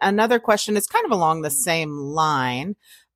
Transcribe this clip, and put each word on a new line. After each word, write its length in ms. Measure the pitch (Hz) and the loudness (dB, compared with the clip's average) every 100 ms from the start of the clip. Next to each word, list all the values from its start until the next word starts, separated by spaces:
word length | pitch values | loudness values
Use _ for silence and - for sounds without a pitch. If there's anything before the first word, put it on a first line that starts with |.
another 380 | 190 202 226 240 | 0 2 2 2
question 380 | - 208 - 208 | 2 0 0 -2
is 100 | - | 0
kind 180 | 466 440 | 0 0
of 60 | |
along 300 | 202 160 160 | 2 2 0
the 80 | 151 | -2
same 480 | 147 175 165 151 147 | -4 -2 -2 -2 -6
line, 800 | 139 156 156 143 127 123 165 208 _ - _ | -4 0 0 2 0 -2 -6 -10 _ -20 _